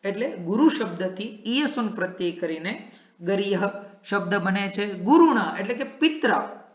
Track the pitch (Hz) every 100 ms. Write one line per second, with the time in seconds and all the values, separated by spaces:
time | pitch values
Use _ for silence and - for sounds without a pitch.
0 | 196 190 262 190 170 214 311 - 208 170
1 | 185 185 214 - 220 254 294 - 220 -
2 | 180 - 175 170 165 160 170 247 - -
3 | - _ 175 196 196 190 202 - - -
4 | - 202 175 196 185 190 196 196 208 185
5 | 185 320 330 240 165 185 202 233 - -
6 | 311 302 240 196 - - -